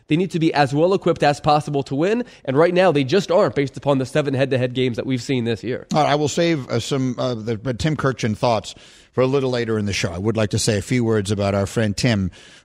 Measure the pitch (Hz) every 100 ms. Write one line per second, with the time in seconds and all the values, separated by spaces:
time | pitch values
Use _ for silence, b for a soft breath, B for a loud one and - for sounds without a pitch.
0 | b 151 185 175 160 143 139 143 175 196
1 | 175 156 147 143 156 151 147 143 135 139
2 | 180 226 240 B - 135 175 180 185 147
3 | 127 185 - 175 170 143 139 - 143 139
4 | 131 156 143 131 135 127 123 123 127 113
5 | 131 127 117 127 113 113 107 123 - 160
6 | 135 147 151 - 170 160 123 120 - 139
7 | 131 120 127 117 107 110 127 113 156 151
8 | 135 127 117 107 123 107 - - B B
9 | B - 131 139 131 123 113 110 104 -
10 | 95 87 104 113 107 107 - 104 - 127
11 | 113 110 98 104 98 98 98 - 110 101
12 | 127 104 92 B B B